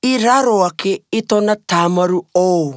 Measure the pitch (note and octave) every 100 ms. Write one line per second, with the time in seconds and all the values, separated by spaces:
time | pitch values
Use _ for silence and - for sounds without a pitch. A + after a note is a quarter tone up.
0 | B3+ C4 A3+ C4 C4+ G#3 F3+ D#3+ F#3+ F#3+
1 | _ A3 A3+ G#3 G#3 G#3 - F3 F3 F3+
2 | F3+ F3+ - F3+ F#3 F3 D3+